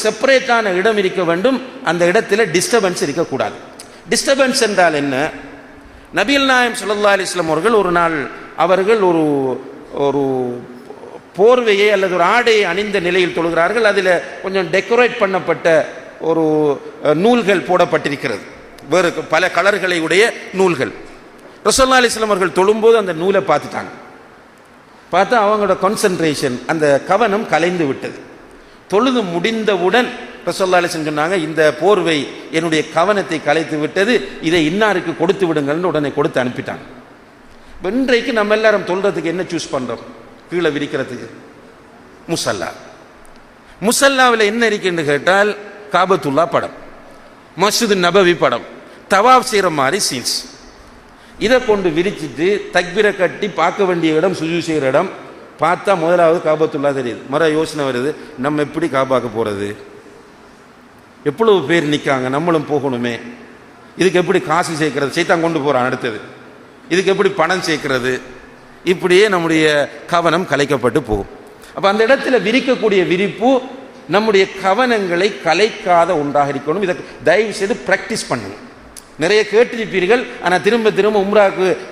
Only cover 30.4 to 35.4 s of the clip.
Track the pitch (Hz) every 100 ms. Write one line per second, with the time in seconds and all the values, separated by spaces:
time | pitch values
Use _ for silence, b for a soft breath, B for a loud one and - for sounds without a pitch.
30.4 | - 170 190 180 175 165 151 151 160 196
31.4 | 156 160 151 - 175 202 156 156 127 -
32.4 | - 160 165 156 - 160 180 208 180 156
33.4 | 147 156 151 156 147 185 196 233 - -
34.4 | 156 175 151 196 220 185 165 156 170 190